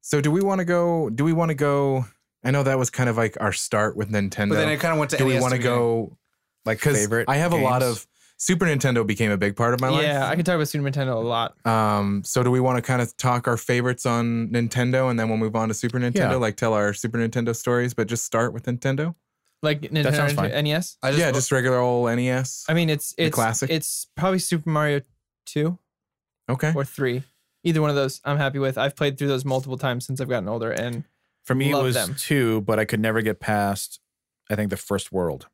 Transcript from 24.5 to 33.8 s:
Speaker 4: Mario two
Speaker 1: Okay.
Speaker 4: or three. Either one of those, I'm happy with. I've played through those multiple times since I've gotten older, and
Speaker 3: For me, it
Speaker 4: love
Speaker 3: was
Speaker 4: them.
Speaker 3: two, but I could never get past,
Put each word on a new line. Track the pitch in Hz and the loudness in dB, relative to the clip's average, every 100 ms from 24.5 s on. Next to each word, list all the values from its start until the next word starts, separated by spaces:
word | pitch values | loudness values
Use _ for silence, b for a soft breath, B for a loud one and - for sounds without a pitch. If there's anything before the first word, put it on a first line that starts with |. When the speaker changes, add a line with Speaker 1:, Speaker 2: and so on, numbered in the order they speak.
| 170 151 | -2 0
Speaker 4:
Mario | 151 151 143 - _ _ _ - | 0 2 0 -4 _ _ _ -8
two | 147 156 175 _ _ _ _ _ _ - | -2 -2 -2 _ _ _ _ _ _ -6
Speaker 1:
Okay. | 131 151 156 | -2 0 0
Speaker 4:
or | |
three. | 135 - 135 123 135 _ _ _ | -2 -2 -2 -2 -6 _ _ _
Either | 170 160 | -2 2
one | 151 | 2
of | 143 | 2
those, | 135 - - | 0 -4 -4
I'm | 143 | 0
happy | 139 139 | 0 0
with. | 135 131 | -2 0
I've | 139 - | -2 0
played | 147 135 | -2 0
through | 143 | -2
those | 135 135 | 0 0
multiple | 131 131 127 | -2 -2 -4
times | 139 123 - | -2 -4 -4
since | 131 | -6
I've | 123 | -2
gotten | 123 95 | -2 -2
older, | 117 113 | -4 -4
and | - 117 120 - _ _ _ | -4 -4 -6 -10 _ _ _
Speaker 3:
For | - | -2
me, | 131 139 | 0 2
it | 143 | 2
Speaker 4:
love | |
Speaker 3:
was | 131 | 2
Speaker 4:
them. | 123 95 139 | 0 -2 -6
Speaker 3:
two, | - 147 120 110 | 0 2 2 2
but | 101 107 | 0 0
I | 107 | 0
could | 110 | 0
never | 110 110 | 0 0
get | 110 104 | 0 -2
past, | - 107 101 98 | 0 0 0 -2